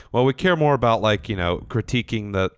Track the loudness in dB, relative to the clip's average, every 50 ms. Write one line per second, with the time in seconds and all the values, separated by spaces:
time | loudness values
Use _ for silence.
0 | -16 -4 0 2 2 2 0 0 0 0 2 4 4 2 2 4 4 2 2 2
1 | 2 0 0 0 -2 -6 -4 -2 -2 -2 -2 -4 -6 -4 -4 -4 -4 0 -2 -2
2 | -2 -2 -6 -6 -6 -4 -2 -2 -2 -2 -4